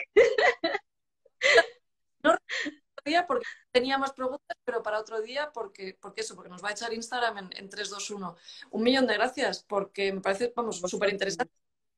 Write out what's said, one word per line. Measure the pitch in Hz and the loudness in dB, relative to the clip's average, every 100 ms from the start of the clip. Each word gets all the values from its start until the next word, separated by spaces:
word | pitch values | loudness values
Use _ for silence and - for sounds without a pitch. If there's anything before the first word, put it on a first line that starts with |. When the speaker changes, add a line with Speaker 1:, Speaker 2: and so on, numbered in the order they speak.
| - | 4
Speaker 1:
<laughs> | 415 480 523 508 - 330 403 _ _ _ _ _ - 539 480 - - _ _ _ _ | 8 8 6 2 2 0 -4 _ _ _ _ _ 0 6 6 6 0 _ _ _ _
Speaker 2:
No, | 302 | 4
otro | 359 - - 294 - _ - | 4 0 -6 -6 -10 _ -10
día | 285 339 349 | 0 2 2
porque | 240 - - _ | -2 -4 -14 _
tenía | 247 262 269 | 0 2 0
más | 269 | -2
preguntas, | 254 254 285 - - | -4 -6 -6 -12 -12
pero | - 294 | -6 -4
para | 214 214 | -2 -4
otro | 214 220 | -4 -6
día, | 226 269 294 | -6 -4 -6
porque, | 240 196 - 190 - | -6 -12 -12 -14 -14
porque | 196 214 | -14 -10
eso, | 220 190 | -10 -12
porque | 180 | -18
nos | 180 | -10
va | 208 | -8
a | |
echar | 208 233 | -6 -6
Instagram | 220 226 247 233 208 | -8 -6 -2 -2 -4
en, | 185 - | -10 -12
en | 196 | -12
tres, | 202 196 | -10 -8
dos, | 202 - | -8 -10
uno. | 202 180 - - - - | -8 -10 -12 -20 -20 -8
Un | 214 | 0
millón | 233 269 240 | 2 4 4
de | |
gracias, | 208 247 294 214 180 - | 2 0 0 -2 -4 -4
porque | 202 196 - 196 | -4 -4 -2 -2
me | 190 | -2
parece, | 190 196 240 | -2 -2 -2
vamos, | - 220 190 | -2 -4 -4
Speaker 1:
Pues | 185 | -6
Speaker 2:
superinteresante. | 196 208 196 196 170 254 _ _ _ _ | -2 0 0 -2 -2 -6 _ _ _ _